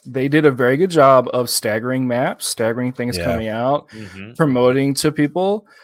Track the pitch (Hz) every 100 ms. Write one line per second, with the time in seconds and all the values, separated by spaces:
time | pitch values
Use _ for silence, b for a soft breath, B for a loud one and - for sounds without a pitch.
0 | 131 127 139 151 151 123 123 139 190 165
1 | 135 131 123 123 120 - 113 110 123 131
2 | 127 120 131 - - - 113 117 123 127
3 | 120 95 85 - 113 110 127 143 - 110
4 | 101 95 104 120 156 123 127 135 139 135
5 | 151 151 147 156 190 208 _ b